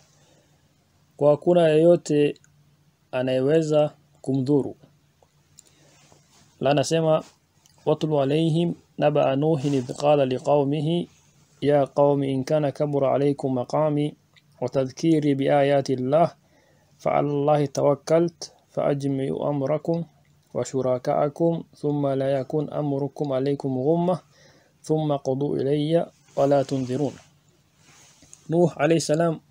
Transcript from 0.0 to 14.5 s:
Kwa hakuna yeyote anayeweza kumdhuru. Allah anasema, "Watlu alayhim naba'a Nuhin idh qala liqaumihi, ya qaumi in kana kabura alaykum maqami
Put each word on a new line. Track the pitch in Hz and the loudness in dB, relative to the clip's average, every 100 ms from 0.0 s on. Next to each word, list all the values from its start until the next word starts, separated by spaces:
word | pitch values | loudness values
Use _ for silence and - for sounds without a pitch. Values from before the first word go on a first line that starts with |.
| _ _ _ _ _ _ _ _ _ _ _ - | _ _ _ _ _ _ _ _ _ _ _ 0
Kwa | 147 | 2
hakuna | 147 175 175 160 | 2 2 4 4
yeyote | 156 170 175 - 147 147 - _ _ _ _ _ _ _ | 6 6 4 2 2 2 -2 _ _ _ _ _ _ _
anayeweza | 127 131 131 135 160 156 151 147 - _ _ | -4 -2 0 2 2 2 2 0 -4 _ _
kumdhuru. | - 135 127 147 117 - _ _ _ _ _ _ _ _ _ _ _ _ _ _ _ _ _ _ | -4 -2 2 0 0 -8 _ _ _ _ _ _ _ _ _ _ _ _ _ _ _ _ _ _
Allah | 131 | 0
anasema, | 143 131 165 160 156 - _ _ _ _ _ 143 | 2 0 0 2 0 -2 _ _ _ _ _ -2
"Watlu | 151 156 147 | -2 0 0
alayhim | 135 156 165 165 170 170 _ - | 0 0 0 0 -2 -4 _ -2
naba'a | 147 147 139 135 | 0 2 2 2
Nuhin | 151 160 143 | 0 0 0
idh | 139 123 139 | -2 -4 -2
qala | 147 151 131 | 2 2 2
liqaumihi, | 127 131 147 139 156 147 175 - _ _ _ _ _ | -2 0 0 0 -2 -2 -4 -6 _ _ _ _ _
ya | 139 143 135 | 0 2 2
qaumi | - 143 143 135 | 2 2 2 -2
in | 135 | -4
kana | 127 156 143 | -2 -2 -2
kabura | - 151 143 131 | -2 -4 0 0
alaykum | 127 143 139 135 | 2 0 0 -4
maqami | 127 123 143 156 147 147 - _ _ _ | -4 -4 -2 0 0 -4 -6 _ _ _